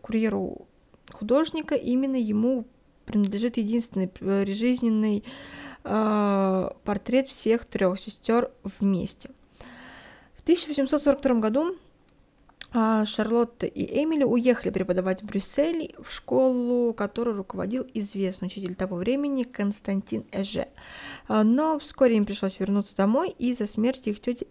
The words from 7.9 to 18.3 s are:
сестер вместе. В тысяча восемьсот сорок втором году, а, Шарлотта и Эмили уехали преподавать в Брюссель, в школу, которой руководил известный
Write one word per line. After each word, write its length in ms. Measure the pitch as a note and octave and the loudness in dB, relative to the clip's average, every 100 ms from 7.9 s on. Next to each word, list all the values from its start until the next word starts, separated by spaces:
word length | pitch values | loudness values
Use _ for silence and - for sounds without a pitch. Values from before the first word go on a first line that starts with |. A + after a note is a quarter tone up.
| F#3+ | 0
сестер 520 | G#3+ - - A#3 B3 - | -8 -8 0 2 0 -6
вместе. 680 | G3+ - G3 F#3 G3 - - - _ - - - - - - - - _ | -10 -2 0 2 -2 -8 -18 -20 _ -20 -20 -20 -20 -20 -20 -20 -20 _
В 60 | |
тысяча 260 | - F4 D#4 | 2 2 2
восемьсот 340 | C#4+ C4+ D4 | 0 2 2
сорок 180 | D4 C#4 | 4 4
втором 200 | C#4 A3+ | 4 2
году, 360 | A3 C4 E4+ F4+ _ _ _ _ _ _ _ - - | 2 2 0 -4 _ _ _ _ _ _ _ -18 -4
а, 320 | A#3 A3 A3 | 0 2 2
Шарлотта 640 | G#3+ - G#3+ A#3 A#3 - - | 0 0 0 2 0 -2 -6
и 160 | - | -4
Эмили 400 | - - D#4 D4+ | -2 0 2 2
уехали 480 | C4+ A#3+ B3 A3+ F3+ | 4 4 4 2 0
преподавать 520 | F#3+ F#3 F3+ F#3+ F#3 | -2 0 0 0 -4
в 40 | G#3 | -4
Брюссель, 680 | G3 - - D#4+ E4 - - | -6 -4 0 0 0 -6 -12
в 140 | - | -14
школу, 800 | - - B3+ C4 B3 A#3+ B3 A#3+ | -12 -2 2 4 2 0 2 2
которой 400 | A3+ G#3 A#3 A#3+ | 0 -4 -2 -4
руководил 500 | G#3 G#3+ F#3 F#3 B3+ B3+ | -4 -6 -6 -4 -4 -4
известный 520 | G#3+ G3+ G3 F#3 | -6 -6 -2 -4